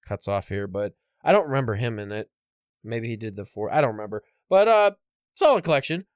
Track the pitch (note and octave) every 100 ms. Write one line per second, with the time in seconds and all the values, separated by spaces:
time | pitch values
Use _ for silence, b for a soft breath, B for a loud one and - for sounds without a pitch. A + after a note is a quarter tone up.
0 | - G2+ - G2 - G2+ G2+ G2 G2+ -
1 | _ _ - G3 D#3 C#3 A#2+ G#2 A#2+ G#2+
2 | G2+ G#2+ - _ _ _ _ _ G#2+ A#2
3 | A2+ A2 A2 G2+ G2 G#2 G#2+ D3+ C3 G#2+
4 | G#2+ G#2 - _ - F#3+ G#3+ A3 G#3 G3+
5 | _ _ _ - E4+ A3+ D#3+ C#3+ - E3+
6 | -